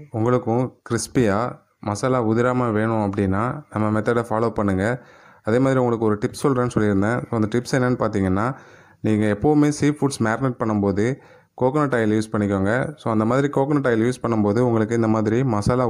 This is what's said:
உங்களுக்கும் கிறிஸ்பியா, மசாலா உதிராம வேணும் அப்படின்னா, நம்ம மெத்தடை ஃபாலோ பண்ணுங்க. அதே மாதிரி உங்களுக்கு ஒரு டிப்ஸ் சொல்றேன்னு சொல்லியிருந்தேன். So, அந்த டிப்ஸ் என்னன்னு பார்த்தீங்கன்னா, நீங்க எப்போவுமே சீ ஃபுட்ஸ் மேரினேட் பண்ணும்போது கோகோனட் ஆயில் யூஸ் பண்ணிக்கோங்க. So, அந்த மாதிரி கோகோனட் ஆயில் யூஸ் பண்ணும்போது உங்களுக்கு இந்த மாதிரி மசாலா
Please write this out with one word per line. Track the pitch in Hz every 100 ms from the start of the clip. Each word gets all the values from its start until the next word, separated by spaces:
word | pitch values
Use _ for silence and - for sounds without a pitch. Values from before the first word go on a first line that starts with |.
| 147 117
உங்களுக்கும் | 113 123 117 117 123 - -
கிறிஸ்பியா, | 117 - - 113 98 123 - _ _ -
மசாலா | 104 131 127 110
உதிராம | 113 123 127 123 104
வேணும் | 110 113 104
அப்படின்னா, | 101 98 95 120 147 -
நம்ம | 104 107 107
மெத்தடை | 107 117 117
ஃபாலோ | 107 113 110
பண்ணுங்க. | 101 95 101 123 - - - - -
அதே | 117 135
மாதிரி | 131
உங்களுக்கு | 123 113 113
ஒரு | 104
டிப்ஸ் | 127 - 151
சொல்றேன்னு | 127 123 117
சொல்லியிருந்தேன். | 107 98 101 123 -
So, | 117
அந்த | 107 120
டிப்ஸ் | 120 143
என்னன்னு | 123 123
பார்த்தீங்கன்னா, | 113 104 95 95 117 135 - - - _ 110
நீங்க | 107 107 104
எப்போவுமே | 151 151 147 147
சீ | 143 147
ஃபுட்ஸ் | 143 - 110
மேரினேட் | 117 135 123
பண்ணும்போது | 113 107 101 95 113 131 - - _ -
கோகோனட் | 127 147 143 123
ஆயில் | 110 107
யூஸ் | 110
பண்ணிக்கோங்க. | 110 104 101 95 120 143 151
So, | 117
அந்த | 110 110
மாதிரி | 127 139 139
கோகோனட் | 135 147 135
ஆயில் | 117 113
யூஸ் | 127 123
பண்ணும்போது | 113 104 104 123
உங்களுக்கு | 117 107 117
இந்த | 110 110
மாதிரி | 107 110 135 104
மசாலா | 101 123 123